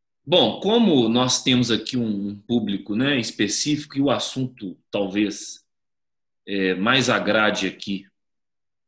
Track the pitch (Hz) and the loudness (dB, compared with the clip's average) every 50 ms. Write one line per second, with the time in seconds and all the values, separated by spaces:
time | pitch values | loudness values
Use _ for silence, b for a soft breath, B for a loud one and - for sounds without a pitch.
0 | _ _ _ _ _ 139 170 175 127 107 101 - - 196 220 240 233 196 156 131 | _ _ _ _ _ 2 4 4 4 2 0 -2 0 2 4 4 4 4 4 4
1 | 117 110 117 123 127 127 - - - 135 127 123 123 113 113 107 - - - 123 | 4 4 2 2 2 2 0 0 2 2 2 2 2 2 0 -2 -4 -4 -4 -4
2 | 117 110 104 98 101 101 101 104 - - 120 117 107 101 98 98 - - 104 113 | -2 -2 -4 -4 -6 -6 -8 -10 -4 -2 -2 -2 0 -2 -4 -6 -6 -4 -4 -2
3 | 131 143 143 127 113 - - - 107 95 - - - 147 147 147 147 - - 135 | 0 0 0 -2 -2 -4 -2 -2 -2 0 0 -2 -2 -2 -2 -2 -4 -4 -2 0
4 | 139 139 117 107 - - - 131 131 127 - - 107 90 82 - _ _ - 104 | 0 2 0 0 -2 -4 -4 -4 -6 -6 -8 -10 -12 -12 -12 -14 _ _ -4 -4
5 | 101 95 95 104 107 98 - - - - - - _ _ _ _ _ _ _ _ | -2 -2 0 0 0 0 -2 -6 -12 -14 -14 -18 _ _ _ _ _ _ _ _
6 | _ _ _ _ _ _ _ _ _ - 101 98 95 92 92 90 98 117 127 135 | _ _ _ _ _ _ _ _ _ -6 -4 0 0 0 0 0 2 2 2 2
7 | 120 123 110 101 92 104 104 110 107 104 92 - 98 92 - - - 98 98 95 | 4 2 2 2 2 2 2 2 2 2 0 0 -4 -6 -6 -8 -8 -8 -8 -8
8 | - _ _ _ _ _ _ _ _ _ _ _ _ _ _ _ _ | -10 _ _ _ _ _ _ _ _ _ _ _ _ _ _ _ _